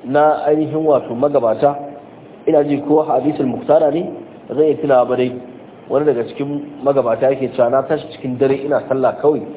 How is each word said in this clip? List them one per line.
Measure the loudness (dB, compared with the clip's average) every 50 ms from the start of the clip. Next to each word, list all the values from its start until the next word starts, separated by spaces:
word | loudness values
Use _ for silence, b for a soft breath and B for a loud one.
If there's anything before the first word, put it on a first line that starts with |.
| -8
na | 0 2 4 4 4 2 2 0
ainihin | 0 0 0 0 -2 -2 -2 2
wato | 2 2 2 0 -4 -4
magabata. | -2 -2 0 2 2 2 2 0 2 2 0 0 -2 -10 -12 -14 -16 -20 -20 -20 -20 -20 -20 -20 -6 -2
Ina | 2 2 2 2
ji | 2 -2 -2 0
ko | 2 2 2
hadisul | 2 2 -2 0 0 0 -2 0 -2
muhtara | -2 -2 -4 0 2 2 4 4 2
ne, | 0 -2 -4 -6 -10 -12 -16 -18 -20 -20 -14 -6
ba | 0
zan | 2 2
iya | 2 2
tunawa | 0 2 4 4 4 4
ba | 2 0
dai. | 0 0 -2 -4 -8 -14 -16 -20 -20 -20 -20 -20 -20 -10 -2
Wani | -2 0 2
daga | 2 0 0 -4
cikin | -6 -6 -8 -6 -6 -6 -8 -8 -10 -14 -4
magabata | -2 0 0 2 2 0 0 2 2 0
yake | 0 0 -4 -4 0
cewa, | 0 0 2
"Na | 2 0
tashi | 0 0 -4 -4 -4 -12
cikin | -16 -10 -8 -8 -2 0
dare | 0 0 0
ina | 0 0 -2 -2 -2 0 -2
sallah | -2 0 0 0 0 2
kawai | 2 2 2 2 -4 -10 -14